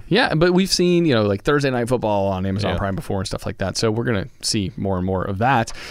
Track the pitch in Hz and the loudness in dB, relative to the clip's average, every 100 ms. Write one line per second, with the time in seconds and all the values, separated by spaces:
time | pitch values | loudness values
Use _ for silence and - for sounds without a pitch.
0 | - 202 - 156 180 180 190 - 180 175 | 0 0 2 2 4 4 2 2 4 4
1 | 165 113 104 101 151 147 139 123 120 120 | 4 4 2 2 2 2 2 0 0 0
2 | 107 101 98 92 95 98 98 95 98 92 | 0 0 0 0 -2 -2 -2 -2 -2 -4
3 | - 98 95 - 95 - 95 - 113 110 | -4 -4 -4 -6 -6 -4 -4 0 0 0
4 | 127 98 - - - 107 90 - 101 90 | -2 -2 -4 -8 -4 -2 -4 -4 -2 -2
5 | 92 92 87 95 123 120 113 - - | 0 -2 -2 -2 2 2 0 -8 -14